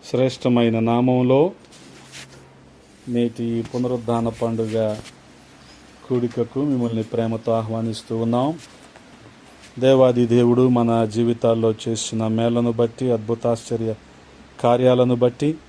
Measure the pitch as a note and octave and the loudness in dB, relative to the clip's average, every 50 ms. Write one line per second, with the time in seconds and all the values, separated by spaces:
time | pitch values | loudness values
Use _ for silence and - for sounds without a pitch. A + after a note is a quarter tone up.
0 | - - - B2 C3 C3 B2+ - - C#3 B2 A#2+ A#2 A#2 A2+ A2+ A2+ A2+ A#2 A#2+ | -14 -6 -2 0 0 0 -2 -2 -2 0 2 2 2 2 0 0 0 0 0 0
1 | B2 C3 B2+ B2+ B2+ B2 B2+ C3+ D#3 F#3 G3+ - - - - - - - - - | 2 2 0 0 2 2 2 2 2 0 -2 -8 -20 -20 -20 -20 -20 -20 -20 -20
2 | - - - - - - - - - - - - - - - - _ _ - - | -20 -20 -20 -20 -20 -20 -20 -20 -20 -20 -20 -20 -20 -20 -20 -20 _ _ -20 -20
3 | - - A#2+ A#2+ A#2+ A#2 A2+ - A#2 A#2 A#2 A#2 A2+ A2 - B2 B2 B2 B2+ B2 | -12 -6 -2 -2 -2 -2 -2 -6 -6 -4 -4 -4 -6 -6 -6 -4 -4 -2 -4 -4
4 | A#2 A2 A#2+ A#2 A#2 A#2 A2+ - A#2+ A2+ A2+ A2 A2+ A2 G#2+ A2+ A2 G#2+ G#2+ A2 | -4 -2 -2 -2 -2 -4 -4 -4 -4 -4 -2 -4 -4 -4 -2 -2 -2 -2 -4 -6
5 | - - - - - - - - - - - - - - - - - - - - | -10 -18 -20 -20 -20 -20 -20 -20 -20 -20 -20 -20 -20 -20 -20 -20 -20 -20 -20 -20
6 | - - C3 B2 A#2+ A#2 A#2 - A#2 A#2+ - C3 C#3 D3 C#3 B2+ A#2+ A#2 A2+ A2+ | -8 -4 -2 -2 -2 -2 -4 -4 -6 -4 -4 -4 -2 -2 -2 -2 -2 -4 -4 -4
7 | A2 A2 - A#2 A#2 A2+ A2+ A2 A2+ - A2+ A2+ A2 A2 A2 A2+ A2+ A#2 A2 G#2+ | -6 -4 -4 -4 -4 -2 -4 -4 -2 -2 -2 -2 -2 -4 -6 -6 -4 -6 -6 -8
8 | - - A#2 A2+ A#2 A2+ A#2 A#2+ B2+ C#3+ D#3+ E3 - - - - - - - - | -10 -8 -6 -4 -2 -2 0 0 0 -2 -4 -8 -12 -20 -20 -20 -20 -20 -20 -20
9 | - - - - - - - - - - - - - - - - A#2+ C3 C3+ C3 | -20 -20 -20 -20 -20 -20 -20 -20 -20 -20 -20 -20 -20 -20 -10 0 4 4 6 6
10 | C3 B2+ B2 A#2+ A#2+ A#2 A#2 A#2+ B2 A#2+ A#2+ B2 B2+ B2+ B2+ A#2+ A#2+ A#2 A#2 A#2 | 6 4 6 4 2 4 4 4 4 4 4 4 4 4 4 4 2 2 2 2
11 | A2+ A2 G#2 A2+ A#2+ A#2 A#2+ A#2 - A#2 A2+ A2+ A2+ A2+ A2 G#2+ - A2+ A2+ A2 | 0 0 0 0 0 0 0 0 2 2 2 2 2 0 0 0 -4 -6 -6 -6
12 | - - - A2 A2 A2 A2 A2 A#2 A#2 A#2 A#2+ A#2+ A#2+ A#2 A2+ A#2+ A2+ A2+ - | -6 -6 -4 -4 -2 -2 0 0 0 0 0 0 0 0 0 0 -2 -2 -2 -4
13 | C3 B2+ A#2+ A2+ A2 G#2+ A#2 A#2 - B2 A#2 A2+ - - B2 A2+ A2+ A2 A2 - | -2 -2 -2 -2 -2 -4 -6 -2 -2 -2 -2 -2 -4 -6 -6 -4 -4 -4 -6 -8
14 | - - - - - - - - - - - - - A#2+ A#2+ B2 B2+ B2+ B2+ B2+ | -12 -20 -20 -20 -20 -20 -20 -20 -20 -20 -20 -2 2 2 2 4 4 4 4 4
15 | B2 B2 B2 A#2+ B2 B2 B2 - D3 D3 D#3+ D#3+ - | 4 2 2 2 2 0 0 0 -2 -2 -2 -4 -10